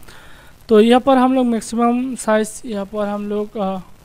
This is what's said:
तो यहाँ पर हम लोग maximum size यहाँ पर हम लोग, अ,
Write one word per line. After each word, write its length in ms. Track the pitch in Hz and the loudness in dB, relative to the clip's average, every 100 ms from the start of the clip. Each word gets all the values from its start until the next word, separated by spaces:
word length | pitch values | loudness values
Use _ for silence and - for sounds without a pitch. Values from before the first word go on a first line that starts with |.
| - - - - - - - | -20 -20 -20 -20 -20 -20 2
तो 120 | 214 | 4
यहाँ 200 | 233 247 | 6 4
पर 160 | 269 262 | 4 4
हम 180 | 254 | 4
लोग 120 | 262 240 | 2 0
maximum 680 | 226 - 226 233 247 262 | -2 -4 -2 0 0 -4
size 480 | 233 - 214 214 - 254 | -6 -2 0 -2 -8 -10
यहाँ 180 | 202 | -8
पर 220 | 196 214 202 | -8 -6 -6
हम 220 | 208 208 | -6 -6
लोग, 280 | 208 208 220 | -6 -6 -6
अ, 220 | 190 190 - - | -6 -6 -12 -20